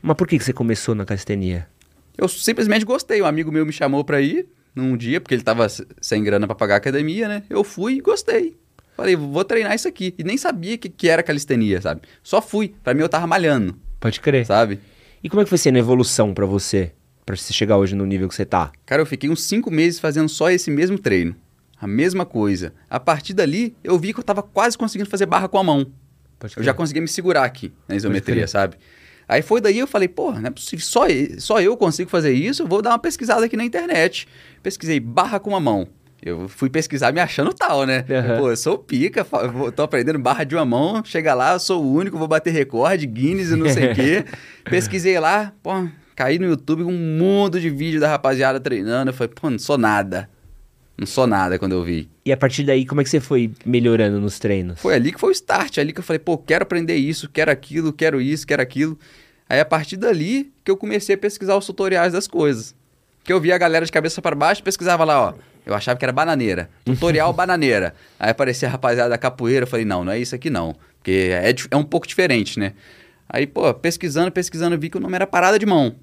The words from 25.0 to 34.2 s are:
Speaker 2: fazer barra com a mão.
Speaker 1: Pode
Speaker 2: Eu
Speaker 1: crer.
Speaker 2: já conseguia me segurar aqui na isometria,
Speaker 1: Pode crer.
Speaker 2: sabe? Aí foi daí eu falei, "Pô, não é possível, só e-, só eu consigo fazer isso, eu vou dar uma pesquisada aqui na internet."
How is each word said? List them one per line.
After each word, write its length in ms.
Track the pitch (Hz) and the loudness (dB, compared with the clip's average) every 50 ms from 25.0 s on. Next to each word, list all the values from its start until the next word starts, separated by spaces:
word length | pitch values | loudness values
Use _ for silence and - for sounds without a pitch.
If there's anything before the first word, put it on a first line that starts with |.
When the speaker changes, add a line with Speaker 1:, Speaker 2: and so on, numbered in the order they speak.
| 208 196 | -6 -6
Speaker 2:
fazer 160 | - 190 196 | -2 -2 0
barra 200 | 170 175 185 190 | 2 2 0 0
com 100 | 185 - 196 | 0 0 0
a 40 | 190 | 2
mão. 220 | 170 147 139 139 131 - - - _ _ _ _ _ _ _ | 4 2 2 0 -2 -8 -20 -20 _ _ _ _ _ _ _
Speaker 1:
Pode 140 | - 107 - | -16 -14 -8
Speaker 2:
Eu 20 | |
Speaker 1:
crer. 100 | - 113 | -2 0
Speaker 2:
já 80 | 135 131 | 0 0
conseguia 280 | 131 170 151 139 156 | 0 -2 -4 -2 -4
me 60 | 165 | -4
segurar 360 | 156 - - 170 185 175 147 131 | -4 -6 -2 0 2 4 4 2
aqui 280 | 117 127 - 107 82 - _ _ | 2 -2 -8 -14 -14 -14 _ _
na 80 | - 95 | -6 -6
isometria, 400 | 101 104 104 98 95 - - - | -2 -2 0 -2 -2 0 0 0
Speaker 1:
Pode 20 | |
crer. 100 | 87 - - | 0 0 0
Speaker 2:
sabe? 280 | - 101 98 95 82 - _ - - - - - - _ _ | 2 0 0 0 -2 -10 _ -20 -20 -20 -20 -20 -20 _ _
Aí 140 | - 117 135 | 0 0 0
foi 180 | 156 - 214 240 | 2 2 0 2
daí 180 | 202 208 196 | 2 2 2
eu 80 | 233 262 | 2 0
falei, 220 | 277 - 214 190 | -2 0 0 0
"Pô, 240 | 180 - - - 330 | 0 -2 -4 -4 -4
não 160 | 220 - 110 | -4 -4 -6
é 20 | - | -8
possível, 340 | - - - - - 160 - | -8 -10 -12 -10 -10 -8 -8
só 200 | - - 240 269 | -2 2 2 2
e-, 320 | 359 151 131 143 - - - | 2 2 0 0 -2 -4 -10
só 180 | - - 220 226 | -4 0 2 4
eu 140 | 175 196 247 | 4 2 2
consigo 340 | - 214 170 151 - 170 - | 2 0 0 0 -2 -6 -2
fazer 220 | - 175 156 147 | -2 0 2 2
isso, 320 | 127 127 156 226 277 277 339 | 2 2 0 0 -2 -4 -2
eu 40 | |
vou 140 | 165 180 202 | 0 0 0
dar 100 | 214 240 | 2 0
uma 80 | 233 240 | 0 0
pesquisada 460 | - 339 - - 247 226 - 233 226 | 0 -4 -6 -4 -2 0 2 2 2
aqui 120 | 233 269 | 0 -2
na 80 | 220 233 | -4 -4
internet." 600 | 240 233 349 339 349 339 170 160 190 - - | -4 -4 -4 -4 -2 0 2 2 0 0 -6